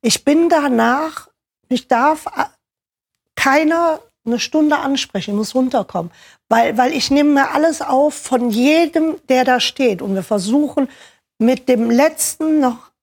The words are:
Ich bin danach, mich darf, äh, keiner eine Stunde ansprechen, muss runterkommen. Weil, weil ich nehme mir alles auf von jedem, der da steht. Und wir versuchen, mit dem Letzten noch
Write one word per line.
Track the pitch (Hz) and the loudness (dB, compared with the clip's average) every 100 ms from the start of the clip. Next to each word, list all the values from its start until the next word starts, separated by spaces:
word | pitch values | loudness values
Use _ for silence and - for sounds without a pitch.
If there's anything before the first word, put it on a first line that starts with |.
Ich | 240 - | -2 -2
bin | - 302 339 | 0 2 4
danach, | 320 285 240 226 262 320 - - _ _ _ _ | 2 2 0 0 0 -4 -10 -20 _ _ _ _
mich | 254 - | -4 0
darf, | 233 269 311 - | 0 2 0 -6
äh, | - - _ _ _ _ _ _ _ _ | -6 -6 _ _ _ _ _ _ _ _
keiner | - 269 285 311 330 339 311 _ _ - | -4 0 2 2 0 0 -4 _ _ -6
eine | 233 | -6
Stunde | - 302 302 - | -2 0 0 0
ansprechen, | 269 269 - 202 - 202 | -2 -4 -4 -8 -4 -4
muss | 214 | -4
runterkommen. | 254 254 240 190 180 170 _ - _ _ | -2 -2 -2 -4 -8 -8 _ -20 _ _
Weil, | 226 233 220 | 0 2 2
weil | 254 | 0
ich | 311 - | 0 0
nehme | 277 294 | 2 4
mir | 277 269 | 2 2
alles | 285 320 294 | 2 0 0
auf | - 262 294 | -2 2 0
von | - - 262 240 | -2 -4 -2 0
jedem, | 214 254 320 330 330 320 - _ | 0 2 2 2 0 -2 -4 _
der | 254 | 0
da | 254 247 | 2 0
steht. | - - 254 185 | -2 -2 -2 -2
Und | 202 | -4
wir | 190 | -6
versuchen, | 180 208 185 269 294 - 262 - - _ _ _ | -2 -4 0 0 0 -2 -4 -6 -20 _ _ _
mit | 226 254 - | 0 0 0
dem | 247 233 | 0 2
Letzten | 233 302 311 - - 320 311 | 2 2 0 -8 -4 -2 0
noch | 262 233 - _ | 0 -4 -16 _